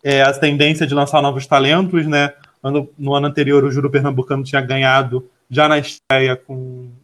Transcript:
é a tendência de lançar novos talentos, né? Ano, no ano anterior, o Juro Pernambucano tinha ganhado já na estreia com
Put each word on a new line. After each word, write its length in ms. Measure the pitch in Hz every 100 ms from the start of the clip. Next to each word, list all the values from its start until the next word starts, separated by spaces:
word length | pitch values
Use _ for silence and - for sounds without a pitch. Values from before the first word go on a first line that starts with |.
é 220 | 139 139
a 100 | 139
tendência 540 | 139 151 143 147 156 151
de 80 |
lançar 260 | 143 139 156
novos 240 | 143 135
talentos, 600 | 135 143 143 160 190 175 156
né? 260 | 147 143 - _ _
Ano, 260 | 135 143 143 _
no 160 | 139
ano 120 | 143 143
anterior, 360 | 143 139 143
o 80 | 139
Juro 200 | 131 135
Pernambucano 520 | 139 139 131 131 139
tinha 180 | 135 139
ganhado 680 | 127 135 135 135 135 127 127 _ _
já 180 | 127 151
na 100 | 151
estreia 560 | 139 - _ 135 131
com 560 | 127 _ 131 127 123 123 123